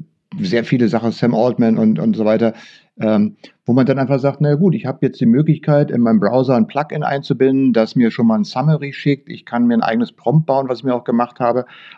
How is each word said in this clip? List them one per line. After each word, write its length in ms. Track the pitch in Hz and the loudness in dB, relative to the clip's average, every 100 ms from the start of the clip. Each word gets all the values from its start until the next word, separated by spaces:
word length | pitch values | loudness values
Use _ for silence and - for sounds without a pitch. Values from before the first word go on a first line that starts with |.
| - _ _ - | -10 _ _ -8
sehr 240 | 95 117 | -2 -2
viele 240 | 113 131 113 | 0 0 0
Sachen, 220 | 113 113 | 0 -4
Sam 240 | 107 117 | -2 -2
Altman 440 | 113 123 113 113 110 | 0 0 0 0 2
und, 200 | 110 107 | 0 0
und 180 | 113 104 | -2 0
so 80 | |
weiter, 300 | 107 107 113 - - - _ - | 0 2 0 -4 -16 -20 _ -6
ähm, 360 | 110 107 107 - - _ - | 0 2 0 -4 -20 _ -2
wo 60 | |
man 140 | 123 127 | 0 2
dann 120 | 135 | 0
einfach 220 | 131 139 | 0 0
sagt, 200 | 139 139 | -2 -2
"Na 140 | 147 | 0
gut, 200 | 143 190 | 2 0
ich 120 | 123 - | 0 -4
hab 160 | - | -4
jetzt 180 | 135 - | -4 0
die 60 | 123 | 2
Möglichkeit, 640 | 123 160 151 - 147 147 | 2 2 0 2 2 2
in 100 | - | 0
meinem 200 | 113 110 | 2 2
Browser 340 | 101 123 127 | 2 0 2
ein 140 | 123 107 | 2 0
Plugin 340 | 139 151 151 | -2 -6 -4
einzubinden, 680 | - 139 - 117 131 135 135 | -4 -6 -4 0 2 2 2
das 240 | 117 110 131 | 2 0 2
mir 160 | 113 | 0
schon 160 | - 117 | 2 0
mal 100 | 110 | 0
ein 60 | |
Summary 480 | 101 123 147 151 139 | -2 -2 0 0 -4
schickt. 360 | 131 143 143 - | -6 -2 -2 -6
Ich 160 | 113 | -18
kann 220 | - 120 120 | -8 0 2
mir 80 | |
ein 80 | 113 | 2
eigenes 300 | 110 113 113 | 0 0 -4
Prompt 340 | - 117 151 156 | -4 0 0 0
bauen", 220 | 135 131 | -2 -2
was 100 | 120 | -6
ich 60 | |
mir 100 | 127 | -4
auch 100 | 123 | -4
gemacht 360 | 123 120 120 - | -2 -2 -2 -2
habe, 260 | 120 120 123 - - | -2 0 -4 -12 -20